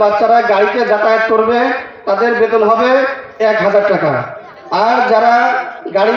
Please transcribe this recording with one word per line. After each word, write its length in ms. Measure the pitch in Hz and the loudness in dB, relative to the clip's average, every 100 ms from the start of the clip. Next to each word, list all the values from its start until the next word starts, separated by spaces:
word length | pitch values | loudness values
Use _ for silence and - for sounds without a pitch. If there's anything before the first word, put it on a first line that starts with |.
বাচ্চারা 360 | 208 208 220 233 | 0 2 2 2
গাড়িতে 380 | 233 196 208 247 214 | 2 2 0 0 0
যাতায়াত 320 | 208 220 226 220 | 0 2 0 0
করবে, 280 | 220 220 240 269 - - - - | 0 0 0 -2 -4 -10 -10 -4
তাদের 260 | 202 233 226 | -2 0 0
বেতন 200 | 220 226 208 | 0 2 2
হবে 200 | 226 247 262 262 277 - - | 2 2 2 0 -6 -14 -2
এক 180 | 220 214 196 | 0 0 0
হাজার 200 | 202 202 | 0 2
টাকা। 200 | 185 156 127 - - - - - 175 220 | 0 0 -4 -6 -14 -18 -20 -6 -2 0
আর 120 | 233 247 | 0 2
যারা 220 | 220 233 240 240 254 - - - | 2 4 2 2 -2 -6 -12 -6
গাড়ি 200 | 190 214 | 0 0